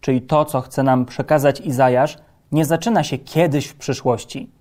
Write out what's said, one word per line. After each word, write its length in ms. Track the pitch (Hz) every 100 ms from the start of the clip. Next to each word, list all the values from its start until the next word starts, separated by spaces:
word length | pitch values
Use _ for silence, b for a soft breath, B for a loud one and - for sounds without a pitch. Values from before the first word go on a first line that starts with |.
czyli 180 | - 127
to, 240 | 123 151 151
co 160 | 131
chce 220 | 123 -
nam 220 | 135 127 127
przekazać 560 | - 131 123 143 135
Izajasz, 560 | - 127 131 123 151 - b b b
nie 140 | 147 147
zaczyna 380 | 165 226 208
się 140 | 147 131
kiedyś 500 | - 160 170 143 -
w 80 | -
przyszłości. 760 | - 131 135 117 - 135 - _